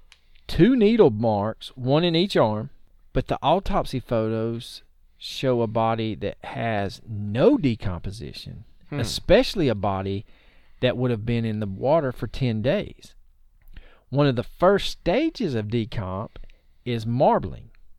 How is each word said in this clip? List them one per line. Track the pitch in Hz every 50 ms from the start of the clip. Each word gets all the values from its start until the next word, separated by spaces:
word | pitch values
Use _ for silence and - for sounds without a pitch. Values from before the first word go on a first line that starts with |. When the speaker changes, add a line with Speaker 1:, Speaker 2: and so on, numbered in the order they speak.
| - - - _ _ _ - - _
Speaker 1:
two | - - - 170 233 277
needle | 247 202 208 233 220 196 139
marks, | 107 104 120 113 107 101 101 110 110 - - - -
one | 131 117 127 139 156 175
in | 175 160
each | 165 185 196 -
arm, | 175 135 110 107 107 120 143 - - - _ - _ - - _
but | 131 -
the | - 135 -
autopsy | - 135 160 196 - - 208 180 131 - - 127
photos | - - 123 113 110 110 113 113 110 117 117 117 123 - - - - _ _ _ _ _ _
show | _ - - - - - 131 127 120
a | 117
body | 110 110 117 113 113 113 110 113 110 101
that | 67 101 98 - - -
has | - - 131 117 113 110 101 101 98 - - -
no | - 110 104 104 104 101 120 160 233 302
decomposition, | 254 151 131 113 - - 104 87 85 - 95 98 117 78 67 - - - - 85 82 - - - - - -
Speaker 2:
Hmm. | 147 143
Speaker 1:
especially | 113 - - - - - 175 226 - - - 214 156
a | 127 110
body | 101 92 104 95 95 98 98 98 101 - - - _ _ - _ - _ _ - -
that | 127 127 -
would | 117 127 123
have | 120 107 107
been | 120 117 117 113
in | 113 107 107
the | 107
water | 101 95 101 120 127 151 165 147 131
for | 117 - -
ten | 107 - - 135 123 110 110
days. | 104 131 175 208 - - - - - - - - - - _ _ - _ _ _ _ - - - - - - _ _ _
One | 127 139 147
of | 143 127
the | 117 110
first | - - - 175 185 202 185 - -
stages | - - - 165 180 254 320 330 - - 240 165 127
of | 113 107
decomp | 104 117 120 110 - - 113 95 92 92 95 113 - - - - - - _ _ _ _ _ _
is | 123 120 117 110
marbling. | 113 117 127 151 202 240 185 127 85 65 55 - - - - - - -